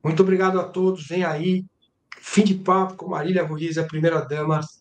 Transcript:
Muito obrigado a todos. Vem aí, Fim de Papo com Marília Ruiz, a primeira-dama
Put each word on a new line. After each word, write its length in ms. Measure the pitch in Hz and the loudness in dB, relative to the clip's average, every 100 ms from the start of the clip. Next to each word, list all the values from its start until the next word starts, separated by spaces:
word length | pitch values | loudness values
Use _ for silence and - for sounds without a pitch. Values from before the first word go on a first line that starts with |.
Muito 180 | 156 160 | -2 4
obrigado 380 | 190 185 190 185 | 4 4 2 0
a 40 | |
todos. 440 | - 185 185 185 143 | -4 0 0 -2 -4
Vem 160 | 175 | -2
aí, 420 | 175 151 180 185 190 _ _ _ _ - | -2 -2 0 -2 -4 _ _ _ _ -20
Fim 240 | - - | -2 2
de 100 | 208 | 4
Papo 420 | 185 - 185 190 - | 2 2 2 0 -4
com 140 | 185 | -8
Marília 340 | 156 156 185 | -4 0 0
Ruiz, 360 | 156 151 165 160 | -2 -4 -4 -4
a 60 | 160 | -4
primeira-dama 760 | 156 165 160 135 151 151 156 156 _ | 0 0 0 -2 -4 -2 -2 -4 _